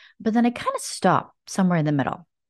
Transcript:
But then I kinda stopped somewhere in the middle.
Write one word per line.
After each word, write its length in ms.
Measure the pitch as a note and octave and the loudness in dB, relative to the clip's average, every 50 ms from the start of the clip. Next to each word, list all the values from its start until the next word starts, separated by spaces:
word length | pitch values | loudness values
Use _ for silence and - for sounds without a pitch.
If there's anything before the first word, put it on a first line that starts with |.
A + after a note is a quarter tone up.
| - - _ - | -20 -20 _ -6
But 160 | F#3+ A3+ G#3 | -4 -2 0
then 120 | A#3+ A#3 | 2 2
I 60 | A#3+ | 2
kinda 280 | A#3+ - - - C5+ - | 0 -2 -6 -6 -6 -6
stopped 560 | - - - - - F#3 D#3+ C3+ - - _ _ _ - | -6 -10 -10 -2 2 2 2 2 0 -4 _ _ _ -12
somewhere 300 | - - F#3+ F3+ F3 E3 | -2 0 2 2 2 2
in 60 | D3+ | 2
the 60 | D3+ | 2
middle. 340 | D3 C#3 B2+ - - - F3 _ _ _ _ _ | 0 0 0 0 -2 -4 -6 _ _ _ _ _